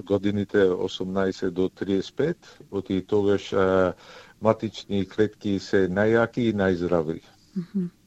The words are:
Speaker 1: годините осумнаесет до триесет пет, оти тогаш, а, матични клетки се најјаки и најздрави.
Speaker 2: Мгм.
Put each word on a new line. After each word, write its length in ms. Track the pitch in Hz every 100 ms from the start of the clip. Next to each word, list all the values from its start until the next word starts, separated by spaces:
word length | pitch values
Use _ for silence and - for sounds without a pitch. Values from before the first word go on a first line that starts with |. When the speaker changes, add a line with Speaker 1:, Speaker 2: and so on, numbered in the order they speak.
Speaker 1:
годините 600 | 98 98 101 101 98 104 95
осумнаесет 880 | 90 95 - 92 95 95 - 98
до 140 | 87 92
триесет 480 | - 98 98 - -
пет, 420 | 147 175 - - -
оти 340 | 98 - 95 92
тогаш, 460 | 104 101 98 -
а, 400 | 101 95 92 92 - - - - _
матични 680 | 107 110 110 - - 101 95
клетки 540 | - 107 - 104 98
се 260 | - 101 92
најјаки 600 | 92 110 117 117 - 117
и 40 |
најздрави. 680 | 104 95 87 87 87 78 80 - _ _ 190
Speaker 2:
Мгм. 300 | 170 202 175 -